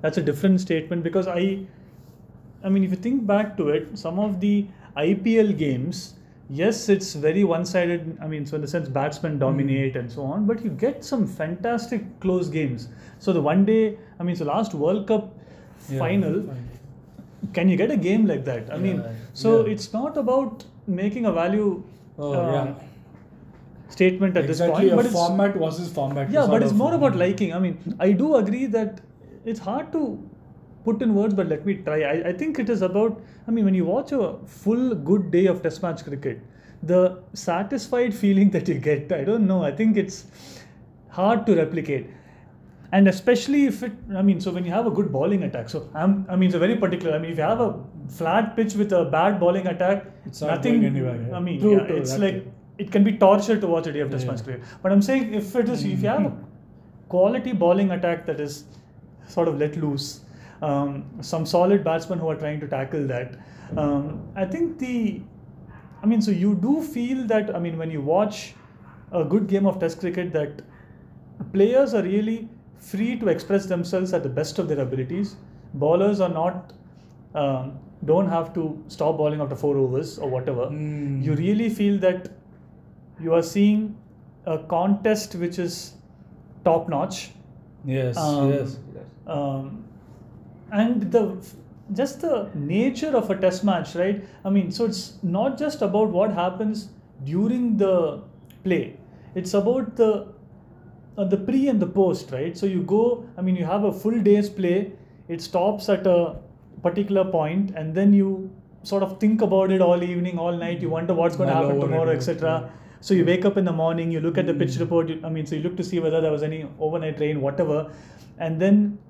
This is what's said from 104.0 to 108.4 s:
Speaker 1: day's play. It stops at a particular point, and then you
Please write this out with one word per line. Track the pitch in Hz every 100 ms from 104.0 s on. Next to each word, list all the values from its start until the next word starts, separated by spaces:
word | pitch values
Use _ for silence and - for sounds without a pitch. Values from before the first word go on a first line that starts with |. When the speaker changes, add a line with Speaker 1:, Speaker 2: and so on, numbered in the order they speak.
| 214 233
Speaker 1:
day's | 202 208 208
play. | - 180 185 202 - - - -
It | 165
stops | - 180 190 208 -
at | 190 190
a | 175 165 - - - - -
particular | 175 180 202 196 190
point, | 170 151 180 196 190
and | 156 160
then | 202
you | 202 196 190